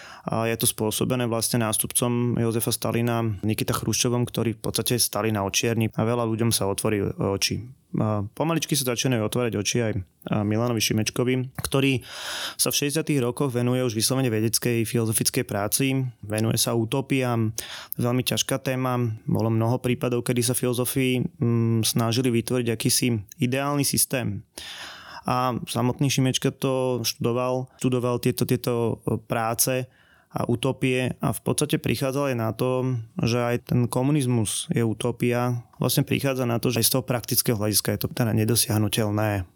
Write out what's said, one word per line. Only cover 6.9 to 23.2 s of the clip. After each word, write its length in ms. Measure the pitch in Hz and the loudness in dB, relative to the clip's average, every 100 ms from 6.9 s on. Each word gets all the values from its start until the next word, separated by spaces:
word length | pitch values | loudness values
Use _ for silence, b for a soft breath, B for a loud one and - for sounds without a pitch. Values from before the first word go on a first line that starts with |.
| 104 95 - | 0 0 -2
oči. 480 | 101 98 - 95 117 - _ - | -2 0 -2 -4 -8 -16 _ -2
A 240 | 110 104 101 - | 0 0 -4 -2
pomaličky 400 | 151 160 - 143 | 0 0 0 0
sa 160 | 127 | 0
začínajú 320 | 117 135 117 | 0 2 2
otvárať 320 | 107 127 120 104 | 2 0 0 0
oči 240 | 98 120 | 0 0
aj, 160 | 113 101 - _ - | 0 -2 -6 _ -2
a 160 | 110 | 0
Milanovi 400 | 104 107 120 113 | 2 2 2 0
Šimečkovi, 720 | - 110 110 - 123 127 127 - | 0 0 0 0 0 0 -2 -8
ktorý 480 | - 135 135 127 B B B B B B | -2 2 2 0 B B B B B B
sa 80 | 131 | 0
v 100 | - | 2
šesťdesiatych 320 | 143 156 156 143 | 0 0 0 2
rokoch 240 | 120 - 143 | 2 0 0
venuje 320 | 120 123 127 | 2 2 2
už 160 | 127 107 | 2 0
vyslovene 320 | 107 131 131 | 0 2 2
vedeckej, 560 | 110 113 - 123 117 | 2 2 0 0 0
filozofickej 600 | 110 117 113 110 120 131 123 | 2 0 2 2 0 0 -2
práci, 560 | 104 104 - 139 135 131 - | -2 0 0 2 2 -2 -6
venuje 400 | 101 107 113 123 | -6 0 2 2
sa 160 | - 117 | 0 0
utopiám, 800 | 110 139 135 135 127 117 110 110 B B B - | 0 -2 0 0 2 0 0 -2 B B B -2
veľmi 240 | 120 123 | 0 0
ťažká 400 | 120 110 - 135 | 0 -2 -2 -2
téma, 400 | - 127 127 123 120 110 | -2 -2 0 0 0 -2
bolo 240 | - 104 113 | -2 0 2
mnoho 320 | 113 113 127 | 2 2 2
prípadov, 400 | 123 123 127 120 | 0 0 0 -2
kedy 240 | 120 123 | 0 0
sa 80 | 117 | 2
filozofi, 640 | 123 127 120 123 135 131 127 | 0 0 0 -2 0 0 0
mm, 640 | 117 - 120 117 117 113 110 120 | -2 -2 0 2 2 2 2 0
snažili 320 | 117 113 131 | 2 2 2
vytvoriť 400 | 117 113 127 117 | 0 0 0 0
akýsi 400 | 110 127 - 127 113 | 0 0 2 2 0